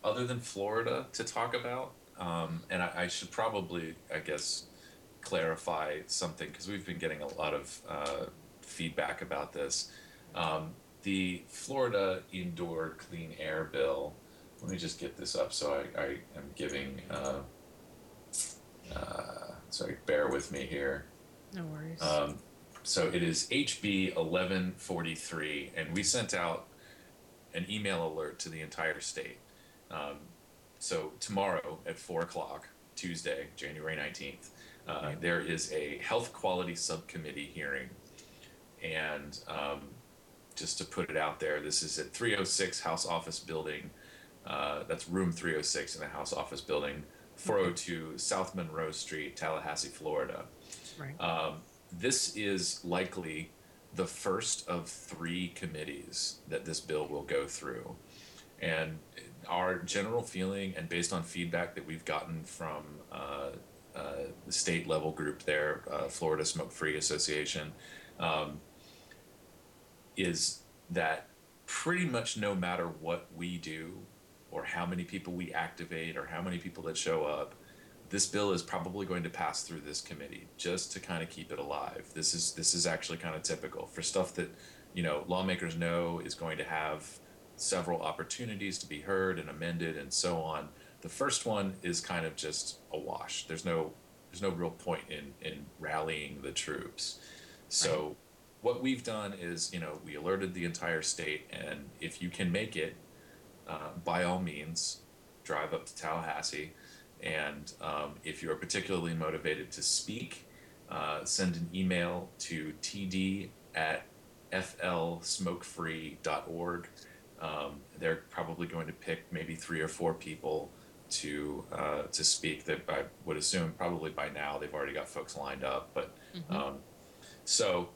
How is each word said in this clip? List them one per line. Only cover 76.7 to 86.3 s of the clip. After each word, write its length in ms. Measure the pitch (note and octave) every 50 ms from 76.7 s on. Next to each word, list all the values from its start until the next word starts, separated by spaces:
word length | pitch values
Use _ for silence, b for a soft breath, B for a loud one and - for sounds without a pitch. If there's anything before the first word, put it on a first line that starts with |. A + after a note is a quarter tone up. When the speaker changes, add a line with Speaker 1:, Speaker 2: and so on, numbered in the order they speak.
| - - F2
Speaker 1:
that 120 | E2 D#2
show 280 | - - E2 E2 D#2+ D2+
up, 300 | D2 D2 C#2+ D2 - - B B B B B B B B B - -
this 160 | - G2+ -
bill 260 | - - G#2 G#2 G2+ F#2
is 100 | E2+ -
probably 440 | - - F2 E2+ F#2 F2+ G2+ G2
going 160 | E2+ F2+ F2 E2
to 80 | E2
pass 320 | - - D#2+ D2+ D2 - -
through 160 | - E2+ D#2
this 200 | C#2+ D2 D2 -
committee 460 | - - - C#2+ C#2+ C#2+ D2 D2 - - -
just 360 | - - F2+ F2+ F#2 - - -
to 80 | F#2+
kinda 260 | - - F2+ E2 E2
keep 240 | D#2+ - - D#2+ -
it 80 | - C#2+
alive. 460 | C#2+ C#2+ C#2+ C#2+ C#2 - - - - - -
This 200 | E2 D#2 - -
is, 180 | E2+ E2 - -
this 220 | - D#2+ - E2+
is 120 | F2 E2+
actually 320 | F2 D#2+ D#2+ - - E2+ E2
kinda 220 | E2+ E2 D#2 D#2+
typical 460 | - - D#2+ - D#2 D#2 - - -
for 160 | - - - F2
stuff 320 | - - F#2+ F2+ - -
that, 200 | - E2+ - B B B B B B B B -
you 100 | F#2 E2+
know, 220 | D#2 D2 D2+ D#2+
lawmakers 500 | E2+ F2+ F#2 F#2 F#2 F2+ F2 F2+ E2 D#2+
know 440 | E2+ E2+ E2+ E2+ F2 F2 E2+ E2+ E2
is 140 | - -